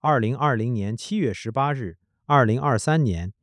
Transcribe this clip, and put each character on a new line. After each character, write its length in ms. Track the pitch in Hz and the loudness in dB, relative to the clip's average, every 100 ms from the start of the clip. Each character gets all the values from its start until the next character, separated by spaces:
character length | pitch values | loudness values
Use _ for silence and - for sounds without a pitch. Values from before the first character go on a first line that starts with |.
二 180 | 147 139 | 2 2
零 180 | 110 127 | 0 0
二 200 | 147 120 | 0 0
零 160 | 117 | -2
年 220 | 117 98 117 | -2 -4 -6
七 220 | - 214 | -4 -2
月 160 | 139 | -2
十 160 | 98 113 | -2 -6
八 240 | 113 139 | -2 -2
日、 240 | 139 101 80 _ _ - | -2 -8 -12 _ _ 2
二 200 | 143 113 | 4 4
零 140 | 120 | 2
二 180 | 143 110 | 0 0
三 260 | - 160 | 2 2
年 280 | 131 85 87 - | 2 -2 -6 -10